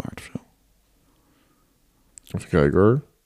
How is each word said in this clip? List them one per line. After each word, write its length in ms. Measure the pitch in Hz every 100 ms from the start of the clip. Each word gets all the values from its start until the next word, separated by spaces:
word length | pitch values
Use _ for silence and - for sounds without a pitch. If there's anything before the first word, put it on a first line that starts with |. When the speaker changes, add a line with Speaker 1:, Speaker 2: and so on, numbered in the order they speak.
Speaker 1:
waard 180 | - -
of 100 | -
zo. 60 | - - _ _ _ _ _ _ _ _ _ _ _ _ _ _ _ _ _ - -
Speaker 2:
Even 120 | -
kijken, 300 | 85 71 78
hoor. 220 | 104 135 - _